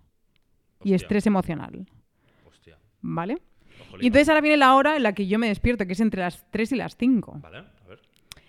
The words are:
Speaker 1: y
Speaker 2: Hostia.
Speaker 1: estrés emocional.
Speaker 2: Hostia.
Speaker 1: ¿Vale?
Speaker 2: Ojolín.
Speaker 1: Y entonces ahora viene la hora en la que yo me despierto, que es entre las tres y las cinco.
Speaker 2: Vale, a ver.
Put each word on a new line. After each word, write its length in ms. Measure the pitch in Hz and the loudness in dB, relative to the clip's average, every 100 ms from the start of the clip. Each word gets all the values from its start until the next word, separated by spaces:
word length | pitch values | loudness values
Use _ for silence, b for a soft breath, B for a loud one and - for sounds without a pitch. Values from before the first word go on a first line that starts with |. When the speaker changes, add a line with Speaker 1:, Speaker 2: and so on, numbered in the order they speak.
| _ _ _ _ _ _ _ _ | _ _ _ _ _ _ _ _
Speaker 1:
y 120 | 202 | -2
Speaker 2:
Hostia. 20 | 185 | 0
Speaker 1:
estrés 300 | - 208 214 | 0 -2 0
emocional. 600 | 196 180 151 - - 185 _ _ _ _ _ _ | 0 -2 -8 -12 -16 -18 _ _ _ _ _ _
Speaker 2:
Hostia. 320 | _ _ 80 _ _ | _ _ _ _ _
Speaker 1:
¿Vale? 360 | 165 160 175 302 _ _ b b | -10 -8 -6 -8 _ _ b b
Speaker 2:
Ojolín. 220 | b - | b -2
Speaker 1:
Y 20 | 247 | 2
entonces 220 | 254 294 | 4 6
ahora 100 | 311 | 4
viene 160 | 302 302 | 4 4
la 180 | 269 269 | 6 6
hora 200 | 285 311 | 4 0
en 60 | |
la 100 | 220 | 0
que 120 | 196 190 | -2 -2
yo 120 | 214 | -2
me 100 | 233 | -2
despierto, 380 | 202 240 240 185 | -2 -2 -2 -2
que 60 | |
es 80 | 180 | -2
entre 200 | 220 190 | -2 -2
las 240 | 175 - _ | -6 -8 _
tres 220 | 202 220 | -6 -4
y 40 | 254 | -4
las 200 | 165 - | -6 -2
cinco. 420 | 240 240 - 147 | 0 0 -2 -14
Speaker 2:
Vale, 160 | 80 104 | -18 -20
a 300 | 196 _ 92 | -20 _ -20
ver. 120 | 101 _ _ - - | -20 _ _ -20 -20